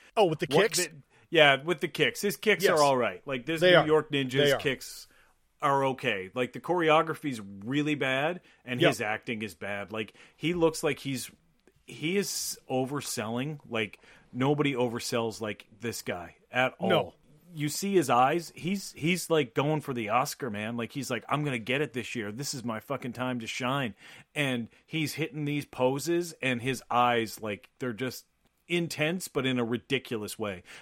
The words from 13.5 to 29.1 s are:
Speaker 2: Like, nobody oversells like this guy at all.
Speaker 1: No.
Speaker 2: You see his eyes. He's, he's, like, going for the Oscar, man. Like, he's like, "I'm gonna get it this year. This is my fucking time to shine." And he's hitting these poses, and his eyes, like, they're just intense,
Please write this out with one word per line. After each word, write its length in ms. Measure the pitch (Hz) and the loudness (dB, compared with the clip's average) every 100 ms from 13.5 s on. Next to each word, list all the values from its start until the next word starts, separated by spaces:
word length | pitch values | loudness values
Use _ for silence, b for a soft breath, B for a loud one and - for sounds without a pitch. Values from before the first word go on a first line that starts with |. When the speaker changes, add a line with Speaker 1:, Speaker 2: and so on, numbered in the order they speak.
| 147 - | -8 -6
Speaker 2:
Like, 300 | 113 104 - b b _ | -4 -4 -6 b b _
nobody 420 | 123 135 147 143 | 0 2 2 2
oversells 680 | 123 123 117 - 120 113 101 | 2 0 -2 -2 -2 -2 -4
like 240 | 110 101 - 98 | -6 -8 -14 -10
this 200 | 117 - | -8 -6
guy 320 | - 90 85 - _ | -6 -8 -10 -18 _
at 220 | 123 127 - | 0 0 0
all. 120 | 185 | 0
Speaker 1:
No. 240 | 165 120 - _ - 180 165 | 2 0 -10 _ -20 -16 -6
Speaker 2:
You 140 | 147 | -6
see 240 | - 196 190 | -4 0 2
his 140 | 131 | 4
eyes. 420 | 123 131 170 156 | 4 4 2 -4
He's, 380 | - 160 196 - - | -8 -4 -4 -6 -4
he's, 320 | 165 180 - | -2 0 2
like, 240 | 160 127 - | 0 2 0
going 260 | 143 156 | 0 0
for 120 | 139 | -2
the 160 | 120 104 | -4 0
Oscar, 400 | 120 143 - 127 | 0 0 -4 -6
man. 260 | 104 107 120 | -6 -6 -6
Like, 140 | 110 | -6
he's 180 | 143 117 | -6 -6
like, 140 | 113 - | -6 -2
"I'm 140 | 143 147 | -2 -2
gonna 120 | 123 | -4
get 240 | 104 135 | -2 -2
it 120 | 151 | -2
this 200 | 127 104 120 | -4 -6 -6
year. 160 | 104 | -8
This 220 | 110 139 | -8 -8
is 100 | 139 117 | -6 -6
my 140 | 110 | -8
fucking 320 | - 135 127 | -6 -8 -8
time 260 | 117 127 123 | -6 -4 -4
to 80 | 110 | -6
shine." 480 | - 127 139 120 - B B - 151 | -6 -2 -2 -4 -8 B B -8 -4
And 320 | 139 120 110 b _ | -2 -2 -6 b _
he's 280 | 160 147 | -4 -2
hitting 320 | - 156 151 147 | -4 -6 -4 -4
these 200 | 147 - | -4 -4
poses, 680 | - 127 139 147 170 170 - | 0 2 2 0 -2 -2 -4
and 200 | 131 120 | -2 -2
his 220 | 127 123 - | -2 -4 0
eyes, 500 | 117 123 120 107 - | 4 4 4 0 -6
like, 280 | 107 101 - - | -8 -8 -12 -10
they're 140 | 127 | -8
just 320 | 107 127 - - _ _ _ - | -6 -6 -8 -16 _ _ _ -4
intense, 640 | 175 165 - 151 | -2 -2 -2 -2